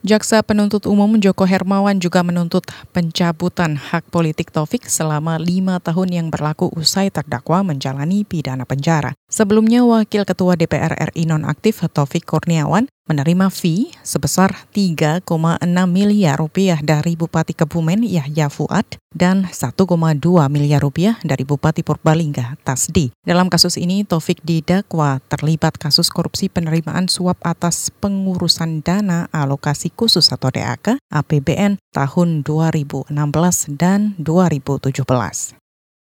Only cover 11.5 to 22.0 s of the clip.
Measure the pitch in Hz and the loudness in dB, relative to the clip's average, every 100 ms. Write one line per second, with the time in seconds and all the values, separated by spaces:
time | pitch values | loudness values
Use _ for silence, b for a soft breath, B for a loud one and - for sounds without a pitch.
11.5 | 151 214 226 165 - 143 170 - 156 - | 0 0 0 -2 0 0 -2 -2 -2 0
12.5 | 165 147 170 262 _ - 156 143 175 190 | 0 2 0 0 _ -4 -2 2 2 2
13.5 | - 180 165 285 - - 160 147 - 190 | 0 -2 0 -2 -6 -8 -4 -2 2 2
14.5 | 190 - - 196 156 151 165 - 165 160 | 0 -6 -2 0 2 0 0 -2 0 0
15.5 | 170 180 180 185 180 202 208 180 139 156 | 0 0 2 2 2 2 4 2 2 -2
16.5 | - 190 160 147 151 160 165 165 165 160 | 0 0 0 0 0 0 -2 -2 -2 -2
17.5 | 175 156 170 160 196 226 175 135 151 147 | -2 -2 0 0 0 0 -2 -2 -2 -2
18.5 | - 143 175 - - _ - 180 190 185 | -2 -2 -2 -4 -10 _ -2 2 2 -2
19.5 | - 127 - 190 175 160 151 170 180 139 | -4 -8 0 2 2 2 2 4 4 4
20.5 | 147 147 147 143 139 190 233 160 135 135 | 2 2 2 2 0 0 0 -2 -4 -2
21.5 | 143 151 160 160 151 | 0 0 -2 -2 0